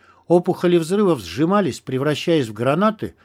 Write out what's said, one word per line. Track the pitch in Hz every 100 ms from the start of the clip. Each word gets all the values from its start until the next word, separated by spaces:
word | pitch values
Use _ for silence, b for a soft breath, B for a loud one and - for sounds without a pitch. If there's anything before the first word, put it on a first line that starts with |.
| b b -
Опухоли | 175 180 - 180 175
взрывов | 156 202 202 147
сжимались, | 87 92 165 202 165 -
превращаясь | - 131 143 143 - 165 113
в |
гранаты, | 107 123 151 214 214 95 b